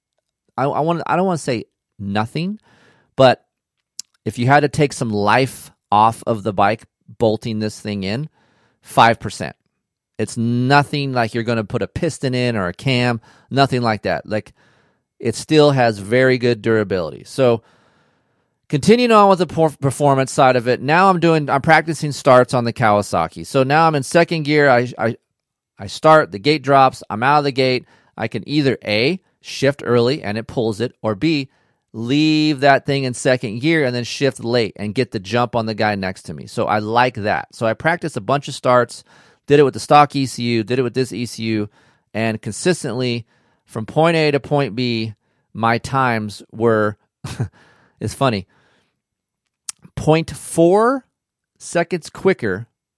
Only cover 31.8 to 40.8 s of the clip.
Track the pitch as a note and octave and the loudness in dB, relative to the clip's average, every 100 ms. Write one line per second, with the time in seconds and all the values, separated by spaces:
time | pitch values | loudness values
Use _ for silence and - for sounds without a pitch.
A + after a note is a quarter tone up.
31.8 | _ A2 A#2 D3 D#3 D#3 D3+ C3+ C#3+ C3+ | _ -10 -2 0 2 2 0 2 4 4
32.8 | - C#3 C3 A#2 C#3 B2+ A#2 A2+ D3 D#3+ | 2 -2 -4 -2 0 0 -2 -4 -2 0
33.8 | B2+ B2 A#2 - C3+ - A2+ B2 G#2 - | 0 -2 -6 -2 -2 -2 -2 0 -2 -4
34.8 | G#2 G2+ B2 G#2+ F#2 A#2+ B2 A#2+ A2 G#2+ | -6 -4 -4 -6 -4 -2 0 -2 -4 -2
35.8 | G#2+ G2 F#2+ F#2 - D2 - A#2 D#2+ G#2+ | -2 -2 -6 -8 -14 -16 -10 -6 -2 -2
36.8 | G#2+ A#2 B2+ A2+ G2+ D#2+ - - - - | 0 0 0 0 -2 -4 -6 -4 -4 -2
37.8 | D#3+ E3+ D#3+ B2 G2+ C#3+ D3+ C3 B2+ B2 | -2 -2 -6 -8 -4 -4 -4 -4 2 2
38.8 | A#2+ - - _ _ _ - D3 C3+ G#2+ | 2 -4 -20 _ _ _ 2 4 4 0
39.8 | - D3 C#3+ C#3+ C3 - A#2+ A#2 G2+ B2 | 4 4 4 0 -4 -4 -2 -2 0 -2